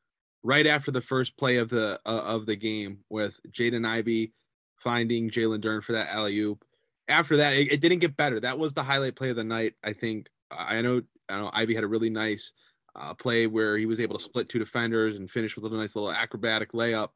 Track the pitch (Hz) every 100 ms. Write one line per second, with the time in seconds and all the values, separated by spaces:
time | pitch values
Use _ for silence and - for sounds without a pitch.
0 | _ _ _ _ 117 143 151 147 143 131
1 | - 131 120 - 135 123 113 120 107 -
2 | 107 113 92 113 107 101 110 107 101 98
3 | - 107 104 - - - 117 120 113 113
4 | 117 113 110 _ _ _ _ _ 123 120
5 | 113 117 113 117 110 110 110 110 - 113
6 | 82 107 107 104 104 107 _ _ _ _
7 | - 151 156 147 147 135 147 143 165 180
8 | 170 139 147 113 120 131 156 143 131 139
9 | 135 - 131 117 110 113 110 - 107 107
10 | 117 107 - _ - 82 90 110 120 123
11 | - _ - 98 104 110 113 110 104 110
12 | 113 110 110 104 - - _ _ _ -
13 | 73 - 123 117 113 110 107 107 110 113
14 | 110 101 - 123 - 120 107 123 117 113
15 | 110 104 92 123 110 - 107 110 107 107
16 | 101 98 113 117 113 110 107 117 117 110
17 | 104